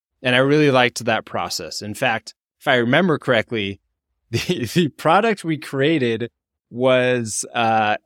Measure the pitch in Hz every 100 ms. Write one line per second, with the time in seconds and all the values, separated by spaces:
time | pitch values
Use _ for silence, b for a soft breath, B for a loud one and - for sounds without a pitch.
0 | _ _ 123 123 135 147 151 127 123 -
1 | 117 110 - 107 90 - 82 - 104 104
2 | 131 113 - - _ _ - 127 120 143
3 | 185 147 - 120 107 113 98 98 _ _
4 | _ _ - 117 - 180 107 - 156 -
5 | 151 180 226 208 165 151 - 135 135 160
6 | 123 113 117 _ _ _ _ 120 127 127
7 | 123 123 113 - - 123 117 113 107 107